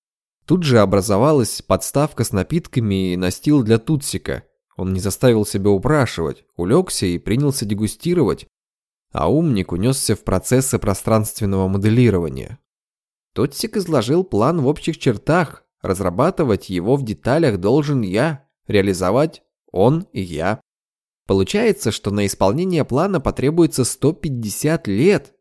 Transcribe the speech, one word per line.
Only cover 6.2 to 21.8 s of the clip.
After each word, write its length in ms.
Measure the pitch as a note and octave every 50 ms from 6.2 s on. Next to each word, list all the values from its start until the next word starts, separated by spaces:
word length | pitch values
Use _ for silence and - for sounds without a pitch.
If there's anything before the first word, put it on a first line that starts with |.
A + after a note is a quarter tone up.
| E2 C#2+ B1+ - _ _ _
улегся 500 | - F2 F#2 B2 F3 F3+ - - - G#2+
и 120 | F2+ E2+ F2
принялся 480 | - - G#2+ C3 D3 C#3+ C3+ - A#2+
дегустировать. 800 | G2+ G#2+ G2+ G#2+ G2+ - - - E3 F3 F3 C3 F#2 D2 - - - _ _ _ _ _ _ _ _ _ _ _ _
А 180 | - - D2 E2+
умник 420 | B2 D#3 F3 D#3 A#2+ F#2+ F2 -
унесся 420 | F2 E2+ G2+ B2+ C3+ C#3 - - G#2+
в 80 | -
процессы 560 | - - F#2+ F#2 - - B2+ C3 C3 - - G#2
пространственного 880 | - G#2 F#2+ - - - A2 A2 A2 A2+ - - A2 G2 G2 F#2+ F#2+
моделирования. 960 | F#2+ G2 G2 G2 A2 A2 B2 B2 A2+ G2 F2+ E2+ D2+ C2+ C2 - - - - _ _ _ _ _ _ _ _ _ _ _ _ _ _ -
Тутсик 420 | - A#2+ C#3+ - - - A3 -
изложил 460 | G#3+ F3+ E3+ D#3 B2+ G#2 A#2+ D3+ F3
план 380 | F#3+ - - G2 A2+ C#3+ E3+ E3+
в 80 | B2 C3
общих 300 | D3+ - - E3 D#3 -
чертах. 680 | - C3 G#2+ G#2 - - D#3 F3+ D#3+ - - - _ _ _ _
Разрабатывать 880 | - F#2+ F#2 F2 F#2+ F2+ F2 G2+ C3+ F3+ F#3 - D#3+ B2 G2+ F2 - -
его 260 | F#2 F2 E2+ A2 C#3
в 80 | C#3+ C3
деталях 540 | A2 G2+ - - A2+ C3 E3 E3 C3 G2+ F2+
должен 440 | F2 G#2 B2+ D#3 C#3+ C#3+ D3 C3
я, 440 | G#2+ F#2 F2+ G#2+ C3+ E3 D3+ C3+ _ _ _ _ _
реализовать 760 | - A2 G2+ F#2+ G2+ F#2 F2 F#2 F2+ G#2+ C3 D#3 E3 - - _ _ _ _ _ _
он 340 | - F2 G2+ B2 D#3 E3 G3 -
и 80 | - -
я. 400 | F#2+ F2 D#2+ D2 E2 F#2+ A2+ - _ _ _ _ _ _ _ _ _ _ _ _ _
«Получается, 640 | - G2 F#2+ F#2+ - - G#3 A#3+ A3+ F#3+ -